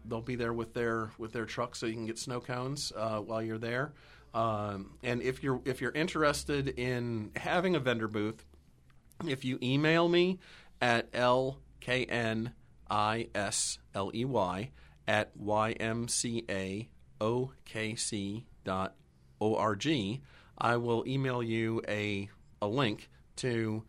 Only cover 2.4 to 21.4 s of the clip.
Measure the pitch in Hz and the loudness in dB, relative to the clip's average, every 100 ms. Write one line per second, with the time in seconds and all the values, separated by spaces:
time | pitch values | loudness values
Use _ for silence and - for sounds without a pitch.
2.4 | 123 123 131 139 - 104 113 107 104 113 | -4 -4 -4 -4 -6 -4 -2 -2 -2 -4
3.4 | 113 110 117 123 151 - - - - 113 | -2 -4 -2 -2 -2 -6 -20 -20 -6 0
4.4 | 113 107 104 98 98 - 123 120 131 131 | 2 2 -2 -4 -8 -6 -2 0 0 -2
5.4 | 139 127 131 123 123 151 160 160 147 147 | 0 0 -2 -2 -2 0 0 4 2 2
6.4 | - 143 135 123 123 123 120 113 104 - | 0 0 0 -2 -2 0 -2 -2 -4 -6
7.4 | - 175 180 160 127 113 110 107 107 113 | 0 2 4 2 4 2 0 0 -2 -2
8.4 | - - - - - - - - 170 135 | -14 -20 -20 -20 -20 -20 -20 -6 -4 -2
9.4 | 131 131 123 139 156 165 170 175 180 185 | -2 -2 2 4 6 6 6 6 4 2
10.4 | - - - - 123 117 - - 123 127 | -8 -20 -16 0 4 4 2 2 4 6
11.4 | 131 - - - - 127 - 117 113 113 | 2 -4 -16 -12 -2 0 0 0 0 0
12.4 | 117 - - - - 104 107 113 - 104 | -4 -8 -20 -18 -2 2 2 0 -2 -2
13.4 | 101 - - - - 101 98 113 131 117 | -2 0 -2 -4 -8 -4 -4 -2 0 2
14.4 | 90 92 135 - - - - 107 - - | 2 0 -6 -10 -20 -8 2 2 2 -4
15.4 | 101 107 110 - 110 117 120 - 123 113 | 0 2 2 0 -2 -2 -2 -2 0 -2
16.4 | - 98 95 98 110 - - - 107 123 | -2 -4 -2 -6 -8 -16 -18 -2 0 0
17.4 | 131 - - 113 110 110 - 107 98 107 | -2 -8 -10 -4 -4 -2 -4 -2 -2 -4
18.4 | - - 95 92 95 - - _ - - | -10 -10 -4 -2 -2 -6 -20 _ -18 -2
19.4 | 107 110 107 101 143 151 98 135 - - | 0 2 2 0 0 0 0 -4 -10 -20
20.4 | - - 117 120 120 117 - 135 131 123 | -18 -2 2 2 2 0 0 0 0 0